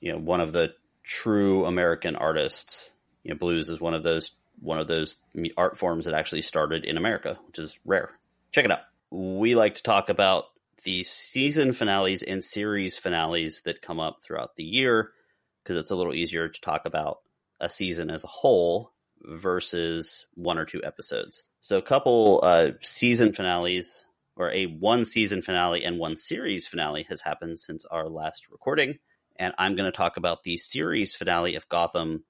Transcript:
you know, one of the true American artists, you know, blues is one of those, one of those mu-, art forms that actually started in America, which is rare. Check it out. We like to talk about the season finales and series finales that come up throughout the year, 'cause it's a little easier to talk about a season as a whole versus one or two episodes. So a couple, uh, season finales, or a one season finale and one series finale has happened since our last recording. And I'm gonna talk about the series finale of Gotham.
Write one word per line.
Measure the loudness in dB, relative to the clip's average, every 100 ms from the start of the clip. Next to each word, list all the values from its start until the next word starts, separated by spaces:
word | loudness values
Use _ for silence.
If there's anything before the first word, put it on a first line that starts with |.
you | -6
know, | -4
one | 0 0
of | 2
the | 2 0 -2 _ _
true | -12 -4 2 4 4 4 2
American | 2 2 2 -2 0
artists, | 0 2 0 -2 -8 -10 -10 -14 _ _
you | -10
know, | -4
blues | 0 0 -2
is | -4
one | -4
of | 0
those, | 2 0 -2 -12 _ _
one | -4 -4
of | 0
those | -2 -2 -6 _
mu-, | -8 -4 0
art | 0 0
forms | -2 -2 -2
that |
actually | -2 -2 -4
started | -2 0 0 -2
in | -2 -2
America, | -2 -2 -6 -10 -12
which | -12
is | -12 -10
rare. | 0 0 0 -10 _ _ _
Check | 2
it | 2
out. | 2 -4 _ _
We | -8 -4 0 4
like | 6 4 2
to |
talk | 2 2 2
about | 4 4 4 0 _ _ _
the | -6 -6
season | -6 -10 -6 0 2 4 2
finales | 2 2 2 2 0
and | -4 -6
series | -6 -6 -2 -2 -4 -4
finales | -2 0 0 0 -2 -6 -8
that | -8
come | -8 -6
up | -6 -8
throughout | -10 -8 -8 -10
the |
year, | -4 0 2 2 0 _ _ _ _ _
'cause | -6 -4
it's | -2
a | -2
little | -2
easier | -2 -2 -2 -4
to | -6
talk | -6 -6 -4
about | -4 -4 -6 _ _ _ -8
a | -8
season | -4 -4 -4 -4
as | -6
a | -10
whole | 0 4 4 4 0 -4 _ _ _
versus | -18 -6 -2 -2 -2 -4 -2 -4 -6 -12 -16
one | -8 -4 -2
or |
two | -4 -8
episodes. | -10 -10 -8 -8 -8 -14 _ _
So | -2 -2
a |
couple, | 2 2 4 6 8 8
uh, | 8 8 6 2
season | -6 2 4 6 4
finales, | 4 0 0 0 -2 -4 -12 -18 _ _ -4
or | -2
a | 0 -2
one | 0 2 4
season | 2 0 0 0
finale | 0 0 2 0
and | -2 -2
one | -4 -6
series | -8 -6 -4 -6 -6
finale | -4 -4 -4 -8
has | -8
happened | -6 -8 -8 -10
since | -12 -14 -8
our | -6 -6
last | -6 -8 -10 -16
recording. | -8 -2 0 0 -4 _ _ _ -6
And | -4 0
I'm | 0 0
gonna | -2
talk | 0 -2 0
about | -2 -2
the | -4 -6
series | -6 -4 0 0 -2
finale | -2 0 2 0
of | -2 -2
Gotham. | 0 0 0 -4 -6